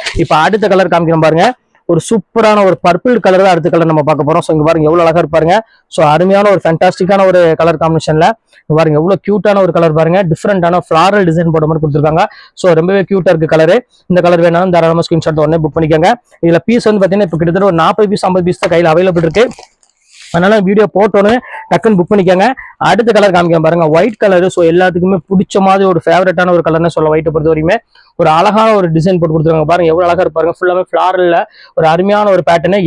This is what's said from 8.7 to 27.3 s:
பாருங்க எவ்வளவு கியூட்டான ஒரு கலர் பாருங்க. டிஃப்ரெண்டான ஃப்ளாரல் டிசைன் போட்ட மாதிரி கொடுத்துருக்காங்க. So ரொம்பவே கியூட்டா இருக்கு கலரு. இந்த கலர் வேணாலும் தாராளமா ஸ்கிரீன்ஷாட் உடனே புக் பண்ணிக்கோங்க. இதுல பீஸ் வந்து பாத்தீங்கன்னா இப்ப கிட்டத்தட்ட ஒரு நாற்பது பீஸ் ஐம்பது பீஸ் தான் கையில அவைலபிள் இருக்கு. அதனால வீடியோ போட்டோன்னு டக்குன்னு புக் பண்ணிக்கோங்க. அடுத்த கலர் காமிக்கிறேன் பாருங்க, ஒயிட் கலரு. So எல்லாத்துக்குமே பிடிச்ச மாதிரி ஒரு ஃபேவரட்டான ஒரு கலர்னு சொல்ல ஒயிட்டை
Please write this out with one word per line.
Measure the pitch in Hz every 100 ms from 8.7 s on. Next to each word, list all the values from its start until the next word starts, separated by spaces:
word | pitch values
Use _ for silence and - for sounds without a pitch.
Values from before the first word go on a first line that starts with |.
| 156
பாருங்க | 160 151
எவ்வளவு | 165 196 -
கியூட்டான | 202 208 196 185
ஒரு | 165
கலர் | 165 156
பாருங்க. | 160 180 185
டிஃப்ரெண்டான | 160 - 196 170 175 -
ஃப்ளாரல் | 160 180 202 185
டிசைன் | 160 170 160
போட்ட | 156
மாதிரி | 160 151
கொடுத்துருக்காங்க. | 147 151 160 208 - - -
So | 180 160
ரொம்பவே | 175 196 180
கியூட்டா | 196 175
இருக்கு | 165 156 160
கலரு. | 160 214 - _ -
இந்த | 180 170
கலர் | 175 170
வேணாலும் | 170 190 175
தாராளமா | 165 165 165
ஸ்கிரீன்ஷாட் | 165 165 156 151
உடனே | 165 156
புக் | 165
பண்ணிக்கோங்க. | 160 156 175 240 _ - 170
இதுல | 170 -
பீஸ் | 233 226
வந்து | 214
பாத்தீங்கன்னா | 185 196 196
இப்ப | 160
கிட்டத்தட்ட | 165 180 202
ஒரு | 165
நாற்பது | 165 208 208
பீஸ் | 214 190
ஐம்பது | 185 175
பீஸ் | 175 185
தான் | 170
கையில | 170 156
அவைலபிள் | 190 175 165
இருக்கு. | 156 247 - - _ _ _ _ - -
அதனால | 170 185 220 185
வீடியோ | 208 208 180
போட்டோன்னு | 214 202 202 240 - - -
டக்குன்னு | 226 226 202
புக் | 175
பண்ணிக்கோங்க. | 208 180 185 214 262 - - 147
அடுத்த | 196 240 214
கலர் | 202 175
காமிக்கிறேன் | 175 165 156
பாருங்க, | 170 160 160
ஒயிட் | 214 214
கலரு. | 214 185 185 180
So | 170
எல்லாத்துக்குமே | 170 185 175 180 190 -
பிடிச்ச | 190 - 208 190
மாதிரி | 190 196
ஒரு | 175
ஃபேவரட்டான | - 170 185 175 180 175
ஒரு | 165
கலர்னு | 160 170 160
சொல்ல | 156
ஒயிட்டை | 156 160